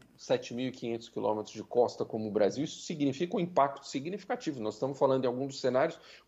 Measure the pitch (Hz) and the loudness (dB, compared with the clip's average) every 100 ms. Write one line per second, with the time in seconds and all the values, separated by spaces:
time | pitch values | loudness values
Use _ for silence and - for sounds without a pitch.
0 | - - - 123 - 120 127 - 120 117 | -20 -16 -2 -2 0 -6 -6 -4 -6 -6
1 | 117 - 107 107 104 110 - 120 110 - | -6 -4 0 -2 -4 -10 0 2 2 2
2 | 113 113 107 104 98 107 143 - - 160 | -4 -4 -2 4 4 2 -4 -6 -8 0
3 | 139 131 175 214 170 - 139 - - 139 | 0 0 -2 0 2 4 4 0 -8 -6
4 | 151 202 - 240 165 135 107 - 135 139 | -6 -8 -6 -4 -4 -2 -4 -2 -4 4
5 | 135 131 123 123 139 - 131 127 165 - | 4 6 2 0 -4 0 2 4 2 -2
6 | - - | -16 -20